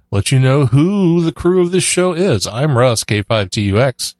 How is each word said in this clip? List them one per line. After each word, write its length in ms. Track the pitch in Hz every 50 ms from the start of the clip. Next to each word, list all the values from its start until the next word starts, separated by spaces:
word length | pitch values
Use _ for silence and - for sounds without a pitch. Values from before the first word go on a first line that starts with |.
| _ -
let 220 | - 98 - - 135
you 80 | 131
know 260 | 131 131 135 147 143
who 540 | 117 - 139 151 185 208 202 190 165 170 175
the 120 | 165 165 160
crew 300 | - - 175 185 185 175
of 80 | 175
this 140 | 185 180 -
show 280 | - - 180 180 185 170
is. 320 | 160 190 202 127 95 -
I'm 320 | - 101 117 143 156 139
Russ, 280 | 117 127 131 113 - -
K 180 | - 110 104 101
five 280 | - 117 110 98 92
T 120 | - 113 101
U 160 | 101 95 107
X. 380 | 131 135 - - - - - _